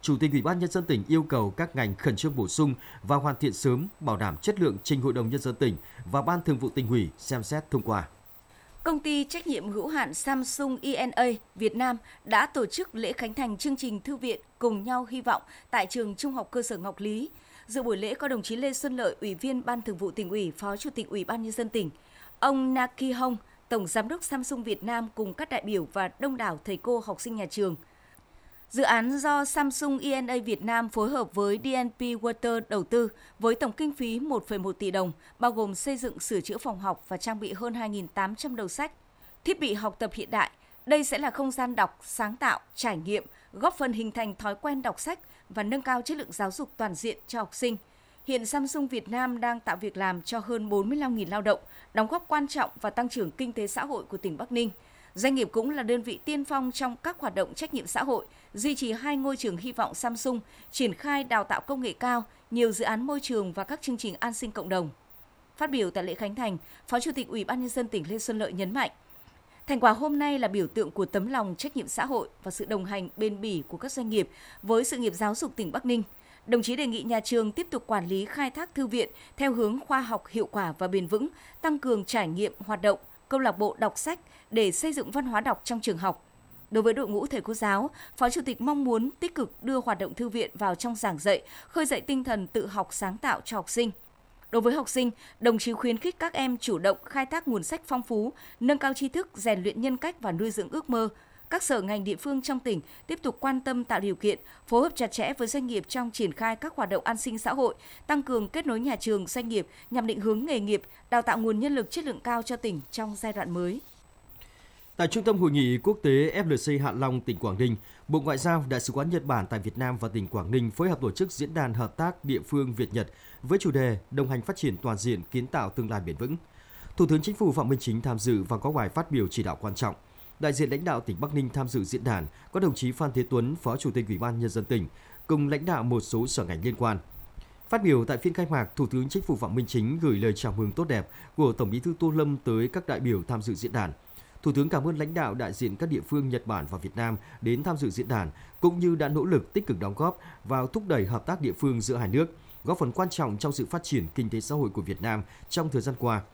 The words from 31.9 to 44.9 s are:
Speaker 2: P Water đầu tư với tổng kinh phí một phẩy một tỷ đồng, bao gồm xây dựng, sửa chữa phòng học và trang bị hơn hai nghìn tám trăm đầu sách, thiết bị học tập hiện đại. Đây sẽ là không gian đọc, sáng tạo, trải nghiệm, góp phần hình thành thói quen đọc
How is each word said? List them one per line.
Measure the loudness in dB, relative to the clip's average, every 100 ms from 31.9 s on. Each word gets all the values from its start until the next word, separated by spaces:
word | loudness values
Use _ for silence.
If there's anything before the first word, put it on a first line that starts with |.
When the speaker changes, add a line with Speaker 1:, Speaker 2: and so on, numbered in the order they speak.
Speaker 2:
P | -2
Water | -4 -2 -2 -2 0 -2 0
đầu | -4
tư | 2 2 2 -2 -20 0
với | 2
tổng | 2 0
kinh | 0 -4
phí | -2 -4 -2
một | -2 -2 -2
phẩy | -4
một | -4 -4
tỷ | -2
đồng, | 0 -2 -4 -16 0
bao | 0
gồm | 2 -2
xây | -2 -4 -4
dựng, | -4 -6
sửa | -2 -2
chữa | -2 -6
phòng | -6 -4
học | -4 -4 -6
và | -6
trang | -4 -4
bị | -6
hơn | -6 -4
hai | -4 -4
nghìn | -4 -6
tám | -2 -2
trăm | -2 -6 -4
đầu | -6
sách, | -4 -6 -8 _ _ -20 -6
thiết | -2 0
bị | 0
học | 0 -2 -4
tập | -6
hiện | -6 -2
đại. | 0 0 -2 _ -16 4
Đây | 4
sẽ | 6 0
là | -2
không | 0 -2
gian | 0 -2 2
đọc, | 2 0
sáng | -12 -4 -4 0
tạo, | 2 0 -4
trải | -4 -2 -2
nghiệm, | -2 -2 -4 -20 -20
góp | 0 0 2
phần | -2
hình | -2 -4
thành | -4 -6
thói | -4 -4
quen | -2 -2 -2
đọc | -2